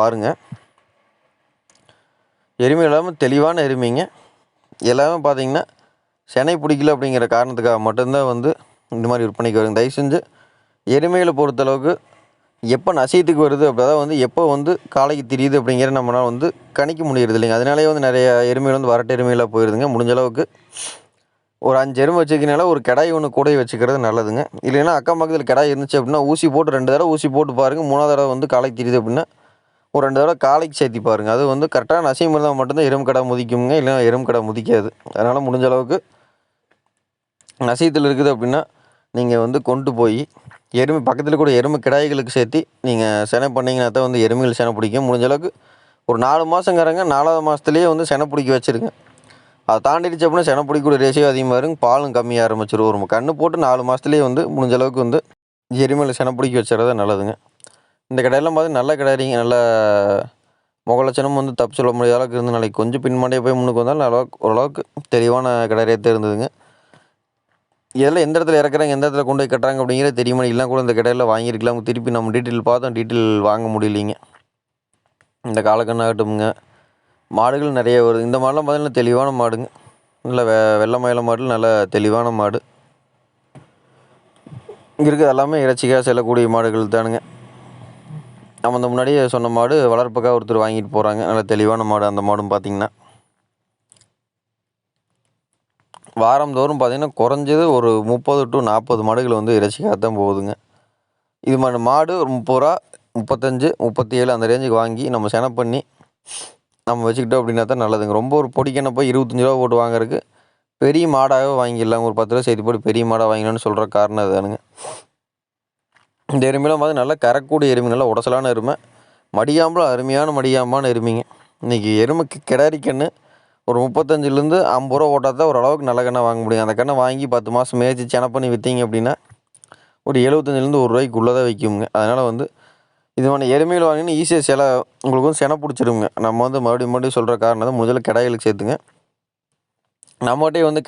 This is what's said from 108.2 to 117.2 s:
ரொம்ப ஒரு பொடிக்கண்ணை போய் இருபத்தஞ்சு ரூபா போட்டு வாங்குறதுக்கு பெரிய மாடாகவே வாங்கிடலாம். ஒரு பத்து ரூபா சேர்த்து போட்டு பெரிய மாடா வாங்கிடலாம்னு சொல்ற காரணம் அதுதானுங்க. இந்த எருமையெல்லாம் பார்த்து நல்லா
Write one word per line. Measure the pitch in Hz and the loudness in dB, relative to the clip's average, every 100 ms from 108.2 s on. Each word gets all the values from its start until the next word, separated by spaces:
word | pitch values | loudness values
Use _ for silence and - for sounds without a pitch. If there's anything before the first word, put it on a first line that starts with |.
ரொம்ப | 127 147 | 0 0
ஒரு | 131 135 | 0 -2
பொடிக்கண்ணை | 139 131 135 123 | -2 -2 -4 -2
போய் | 135 | 0
இருபத்தஞ்சு | 127 127 123 131 | 0 0 0 0
ரூபா | 131 | 2
போட்டு | 127 120 | 2 0
வாங்குறதுக்கு | 117 117 113 - - _ _ _ _ - | 0 -2 -2 -6 -10 _ _ _ _ -2
பெரிய | 135 156 165 | 0 2 2
மாடாகவே | 135 135 131 139 131 | 2 2 2 0 0
வாங்கிடலாம். | 120 117 113 117 117 | -2 -2 0 0 -2
ஒரு | 107 | -2
பத்து | 107 | -2
ரூபா | 120 123 | 0 0
சேர்த்து | 107 110 | -2 -2
போட்டு | 113 107 | -2 0
பெரிய | 110 117 | 0 0
மாடா | 113 110 | 0 0
வாங்கிடலாம்னு | 110 110 113 110 | 0 -2 -2 -2
சொல்ற | 104 104 104 | -2 0 0
காரணம் | 104 107 | 0 0
அதுதானுங்க. | 98 95 101 - _ - - - _ _ _ _ _ _ _ _ _ _ _ _ - | 0 0 -2 -8 _ -20 -18 -18 _ _ _ _ _ _ _ _ _ _ _ _ -4
இந்த | 139 131 | 0 0
எருமையெல்லாம் | 139 147 156 | 0 0 0
பார்த்து | 156 143 | 0 0
நல்லா | 127 156 | -2 0